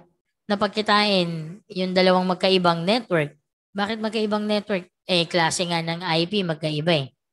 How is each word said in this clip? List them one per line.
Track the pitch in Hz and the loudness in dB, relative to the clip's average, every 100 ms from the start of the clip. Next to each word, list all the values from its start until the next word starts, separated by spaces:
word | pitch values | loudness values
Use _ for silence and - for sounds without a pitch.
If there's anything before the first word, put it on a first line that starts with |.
| - _ _ _ - | -10 _ _ _ -6
napagkitain | 202 233 214 208 208 208 190 170 165 156 190 - | -2 -2 -2 2 2 4 2 0 -4 -10 -14 -10
yung | 190 185 | -6 0
dalawang | 185 185 185 | 4 4 4
magkaibang | 185 180 190 190 175 170 175 | 2 0 2 4 4 2 0
network. | 240 226 170 147 - _ _ _ 196 | -2 0 -2 -2 -8 _ _ _ -6
Bakit | 202 220 | -6 -4
magkaibang | 214 220 214 208 214 | -4 -2 -2 -2 0
network? | 208 202 190 180 _ | -2 -2 -6 -6 _
Eh, | - 175 165 | -2 0 0
klase | 180 160 147 175 | 2 2 0 -2
nga | 170 | -2
ng | 165 170 | -4 -6
I | 180 165 | -2 0
P, | 170 208 | 0 -2
magkaiba | 180 156 156 151 160 160 | -2 -4 -4 -2 0 0
eh. | 131 _ _ | -2 _ _